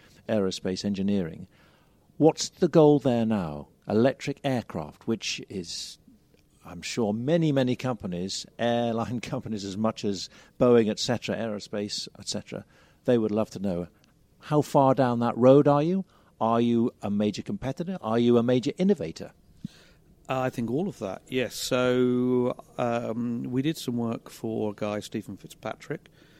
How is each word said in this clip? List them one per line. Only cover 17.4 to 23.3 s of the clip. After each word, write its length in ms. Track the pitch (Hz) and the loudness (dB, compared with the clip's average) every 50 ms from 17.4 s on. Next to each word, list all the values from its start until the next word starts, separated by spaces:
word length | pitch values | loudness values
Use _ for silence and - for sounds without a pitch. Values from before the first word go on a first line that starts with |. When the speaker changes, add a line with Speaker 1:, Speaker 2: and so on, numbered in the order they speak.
Speaker 1:
competitor? 560 | - - 101 98 - 131 135 - 170 180 190 180 | -6 -8 -8 -6 -6 -6 -6 -6 -8 -8 -8 -6
Are 200 | - 110 113 120 | -4 -2 0 2
you 180 | 120 120 120 117 | 4 6 6 6
a 60 | 117 | 6
major 280 | 123 127 127 107 143 - - | 4 2 2 0 -2 -2 2
innovator? 540 | 180 196 202 - 82 80 160 - - - - _ _ _ _ - - - - - - _ _ _ _ _ _ _ _ - | 2 2 2 2 0 -6 -8 -10 -14 -16 -16 _ _ _ _ -16 -16 -16 -16 -20 -20 _ _ _ _ _ _ _ _ -6
Speaker 2:
Uh, 100 | 131 131 | -4 -2
I 100 | 127 127 | -2 -2
think 220 | - - 117 113 | -2 -4 -4 -2
all 160 | 120 147 190 202 | -2 -2 -2 -4
of 120 | - - | -6 -8
that, 240 | - 95 95 - - - | -8 -8 -8 -10 -12 -6
yes. 280 | 123 127 120 104 - | -4 -4 -4 -4 -6
So, 1000 | - - - 131 123 127 127 123 127 127 123 123 123 123 127 127 123 123 123 127 - - _ - - | -8 -4 -2 0 0 2 2 2 4 2 2 2 2 2 2 2 2 2 0 -2 -6 -10 _ -6 -4
um, 640 | 127 120 117 117 120 117 113 117 117 120 | -2 -2 -2 -2 -4 -4 -6 -4 -4 -4